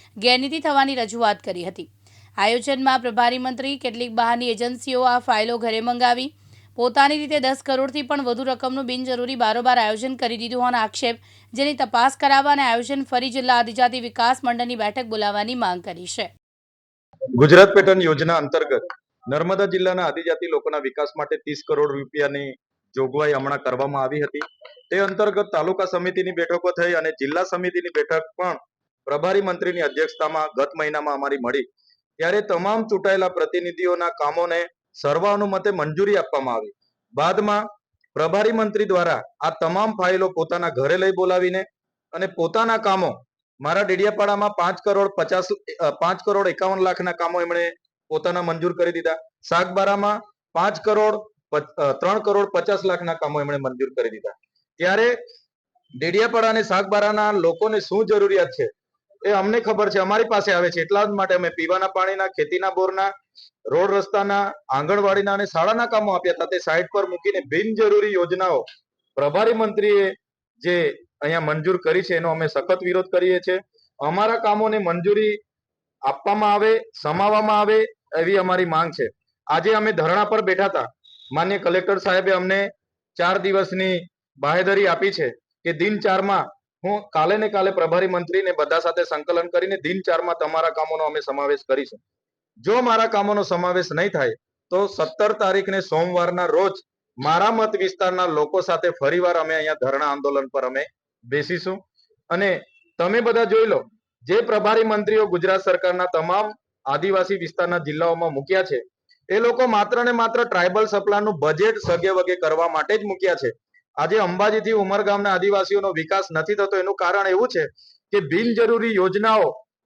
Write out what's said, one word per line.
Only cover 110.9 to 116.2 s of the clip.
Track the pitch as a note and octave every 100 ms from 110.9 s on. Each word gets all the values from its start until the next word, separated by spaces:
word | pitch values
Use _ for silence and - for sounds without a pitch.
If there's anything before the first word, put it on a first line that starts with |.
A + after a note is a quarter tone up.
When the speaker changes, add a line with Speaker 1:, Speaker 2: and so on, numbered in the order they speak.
| G#3 G3+ G3+ G#3 E3+
Speaker 2:
બજેટ | D3 D#3 G#3+ G#3+ -
સગે | E3+ F#3+
વગે | F#3 F3+ F3+
કરવા | D#3+ D#3+ E3+
માટે | D#3 D3 G#3+
જ |
મૂક્યા | G3+ F#3 F#3+
છે. | E3+ B2 - _ _ _ -
આજે | D#3+ A3
અંબાજીથી | F#3 F3+ G#3 G#3+ G3+
ઉમરગામના | A3 F#3+ G3+ G3 G3+ G3+
આદિવાસીઓનો | F#3 G3 G3+ F#3 G3+ G3
વિકાસ | D#3+ D#3+ G3